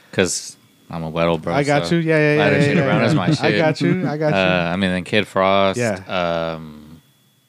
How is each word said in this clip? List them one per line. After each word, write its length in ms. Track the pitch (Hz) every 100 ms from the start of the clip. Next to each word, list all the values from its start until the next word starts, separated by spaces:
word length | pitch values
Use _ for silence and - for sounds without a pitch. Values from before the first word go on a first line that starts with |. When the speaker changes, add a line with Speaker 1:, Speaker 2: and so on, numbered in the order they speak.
| -
Speaker 1:
'cause 440 | - 90 - - - _ _ -
I'm 120 | 85
a 60 | 80
Weddle, 300 | 82 85 82
bro, 140 | 85
Speaker 2:
I 100 | 107
got 220 | 143 147 -
Speaker 1:
so 100 | 170
Speaker 2:
you. 40 |
Yeah, 140 | 160 156
yeah, 160 | 151 151
yeah, 80 |
Speaker 1:
Lighter 120 | 151 139
Speaker 2:
yeah, 60 |
Speaker 1:
Shade 100 | 143 156
Speaker 2:
yeah, 40 |
Speaker 1:
of 40 | -
Brown 140 | 107
Speaker 2:
yeah. 40 | 113
Speaker 1:
is 60 |
my 120 | - -
Speaker 2:
I 40 |
Speaker 1:
shit. 260 | 143 143 -
Speaker 2:
got 220 | 160 156
you. 280 | 139 185 147
I 80 | 151
got 120 | 151
you. 60 | 98
Speaker 1:
Uh, 320 | 92 92 85
I 40 | 90
mean, 140 | 95
then 140 | 92
Kid 220 | 85 110 92
Frost. 520 | 98 95 98 98 95
Speaker 2:
Yeah. 760 | 120 92 98 95 87 85 82
Speaker 1:
Um, 460 | 80 80 76 76 80 _ _ _ _